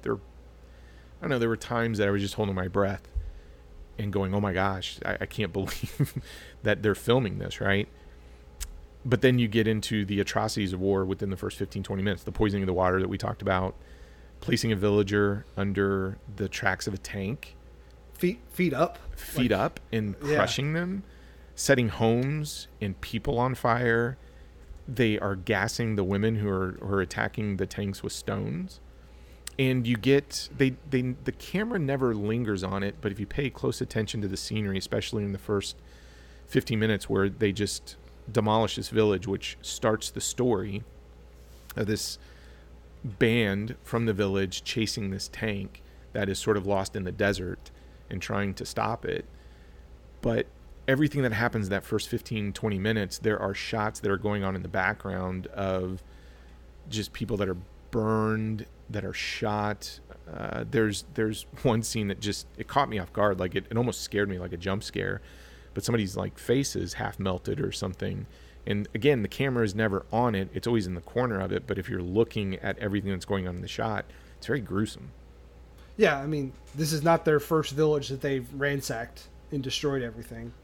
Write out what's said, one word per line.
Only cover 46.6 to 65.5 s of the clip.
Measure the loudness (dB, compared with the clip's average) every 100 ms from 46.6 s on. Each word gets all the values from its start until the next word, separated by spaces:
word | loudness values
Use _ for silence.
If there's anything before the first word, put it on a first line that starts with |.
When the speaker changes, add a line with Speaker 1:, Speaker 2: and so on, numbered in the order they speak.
| 2
Speaker 1:
lost | 0 0 -4
in |
the | -6
desert | 2 2 2 -4 -8 -12 -20 -20 -20 -10
and | -8
trying | -4 -2 -2 -4
to | -6
stop | -2 -2 -2 -4
it. | -4 -6 -16 -20 -20 -20 -20 -20 -20 -20 -4
But | 0 0 0 -6 -20 -8 0
everything | 4 4 2
that | 0
happens | 2 0 0 0
that | -2
first | 0 -2 0
fifteen, | -6 -4 -4 -4
twenty | -2 -2 0
minutes, | 0 0 0 -2
there | 0 2
are | 0
shots | -2 -4 -2 -2 -2
that | -2
are | 0
going | 0 0
on | 0 -2
in |
the | -2
background | 0 0 0 -4 -4 -4 -4 -6
of | -4 -2 0 -2 -6 -12 -20 -20 -20 -20 -20 -20 -20 -6
just | -4 -4
people | -6 -4 -2
that | 0
are | -2 -8 -18 -6
burned, | -2 2 2 2 0 -2 -4 -8 -16 -8
that | -6 -4
are |
shot. | -6 -6 -2 0 0 0 -2 -8 -14 -18 -20 -14
Uh, | -8 -6 -4 0
there's, | 2 4 2 -6
there's | -2 0 -2 -10 -2
one | 2 2
scene | 2 -2 -2
that | -2
just, | -2 -4 -8 -12
it | -2
caught | 0 2
me | -2
off | -6
guard. | 2 2 4
Like, | 0 -2
it, | -2
it | 0
almost | 0 -2
scared | -4 0 0
me, | -2
like | -6
a | -6
jump | -2 -2
scare. | -4 -4 -4 -4 -8 -20 -20